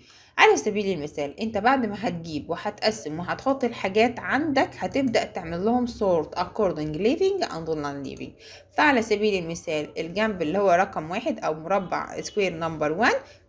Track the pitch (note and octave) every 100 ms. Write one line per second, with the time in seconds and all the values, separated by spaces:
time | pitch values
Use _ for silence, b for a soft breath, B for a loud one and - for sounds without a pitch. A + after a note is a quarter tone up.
0 | B B B - A4 F4 A3 G3+ G3 E3+
1 | D3 - C#3+ - A3 G#3+ A3+ C#4 G#3+ G3+
2 | F#3 E3+ E3 D3 - E3 G#3 - G#3+ -
3 | D3 D#3 F3 E3+ C4+ C4+ A#3+ - G3 G3+
4 | A#3+ A#3+ F3+ B3 D#4+ C4+ F4+ - F#3 C4+
5 | C4+ A3 - G3 E3 E3+ G#3 B3 A#3+ -
6 | G3 E3+ D3 - F3 - F#3 D#3 D3+ D#3
7 | G#3 D4 F#4+ G4 - E3 D#3+ D#3 C#3+ C#3+
8 | C#3 C3+ C3 - B B B - D4 B3+
9 | A3 G#3 G#3+ F#3+ E3 E3 - D3+ D3+ -
10 | E3 F3+ A3 F#3 D#3 F#3+ G3 F3 F#3+ F3
11 | D#3 G3 A#3 A#3 D#3+ D#3 D#3 G3 F3 D3+
12 | - - E3 G#3 F#3+ E3 E3 D#3 D3+ E3
13 | C4 C5 B B